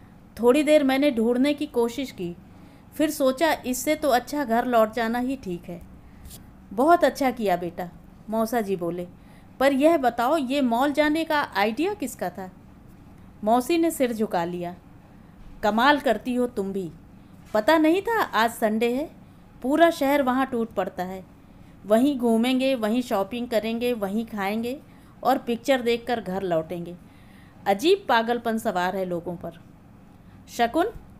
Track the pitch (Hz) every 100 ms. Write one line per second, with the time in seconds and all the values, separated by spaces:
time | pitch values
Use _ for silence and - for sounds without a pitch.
0 | - - - - 240 285 294 302 269 269
1 | 294 226 220 247 285 294 - 240 233 262
2 | 254 - 175 175 - - - - - -
3 | 311 302 262 262 320 - 247 247 302 302
4 | 294 247 247 294 240 233 247 233 214 240
5 | 226 240 254 269 190 175 - 175 - -
6 | - - - - - - - 196 294 339
7 | 285 - 262 240 202 175 175 - 175 -
8 | - - - 220 226 240 196 185 170 175
9 | 175 - - - - - 277 269 302 330
10 | 247 240 240 330 247 285 254 226 294 285
11 | 302 320 320 294 - 196 214 220 370 415
12 | 254 - 180 196 185 - - - - -
13 | - - - - 208 240 247 339 330 320
14 | 247 220 214 180 170 175 175 180 - -
15 | - - - - - - 208 220 269 294
16 | 254 214 254 247 247 208 196 196 165 -
17 | - - - - - 214 262 320 311 370
18 | 427 440 - 208 233 - 214 220 240 254
19 | 339 - - - - - 254 320 339 330
20 | 269 285 254 254 262 233 226 - 185 -
21 | 180 190 180 - - - - - 196 226
22 | 285 269 240 226 254 254 262 254 214 240
23 | 247 202 196 240 240 214 220 226 240 240
24 | 196 214 226 214 196 220 240 294 - -
25 | - - - 269 - 240 - 262 233 233
26 | 233 233 185 190 190 165 165 175 170 175
27 | - - - - - - 185 202 311 392
28 | - 233 226 240 233 220 226 185 180 190
29 | 185 170 180 170 170 - - - - -
30 | - - - - - - 233 320 427 -
31 | -